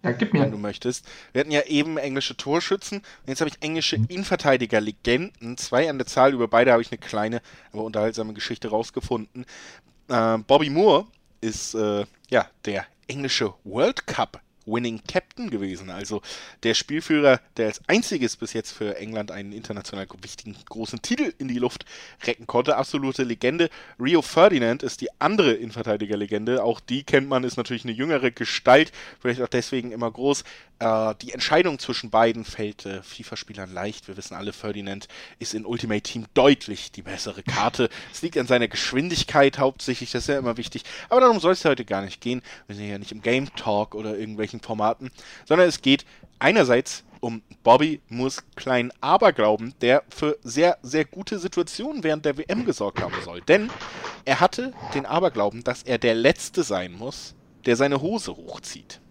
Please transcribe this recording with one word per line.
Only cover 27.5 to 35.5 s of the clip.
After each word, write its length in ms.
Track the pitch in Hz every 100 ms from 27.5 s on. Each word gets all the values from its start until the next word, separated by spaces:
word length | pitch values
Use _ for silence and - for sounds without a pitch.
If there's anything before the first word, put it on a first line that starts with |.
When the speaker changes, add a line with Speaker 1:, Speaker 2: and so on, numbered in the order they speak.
| 120
Speaker 2:
natürlich 260 | 117 120
eine 100 | 123
jüngere 380 | 113 147 151 127
Gestalt, 600 | - 117 - - 131 165 - - -
vielleicht 240 | 123 120
auch 40 | 123
deswegen 420 | 123 - 131 120
immer 180 | 113 117
groß. 340 | 110 135 143 - - - _
Äh, 340 | 117 110 110 107
die 100 | 123
Entscheidung 460 | 127 - 156 180 139
zwischen 320 | - 123 113
beiden 340 | 110 117 113
fällt, 440 | 110 - 107 104 101
äh, 160 | 95
fifa-Spielern 680 | 95 - 117 - - 101 95
leicht. 360 | 92 98 107 -
Wir 100 | 98
wissen 160 | -
alle, 180 | 85 101
Ferdinand 560 | - 107 104 98 98 - - - -
ist 160 | 113